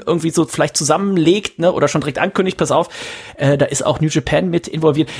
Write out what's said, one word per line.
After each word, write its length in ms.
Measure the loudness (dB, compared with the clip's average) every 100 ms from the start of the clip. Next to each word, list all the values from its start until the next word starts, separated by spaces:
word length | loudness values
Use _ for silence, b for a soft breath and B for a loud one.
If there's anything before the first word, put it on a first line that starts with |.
irgendwie 240 | 0 0 0
so 160 | 0
vielleicht 320 | 0 0 -2 0
zusammenlegt, 840 | 0 0 2 2 4 2 0 0
ne, 140 | 0
oder 160 | 2 2
schon 140 | 0
direkt 160 | -2 -2
ankündigt, 400 | -2 0 -2 0
pass 120 | 0
auf, 200 | 0 0 B B B B -2
äh, 180 | 0 2
da 80 |
ist 220 | 0 0 -2
auch 160 | 0
New 60 | 0
Japan 420 | 0 0 0 0
mit 180 | -2 -4
involviert. 400 | 0 2 2 0 B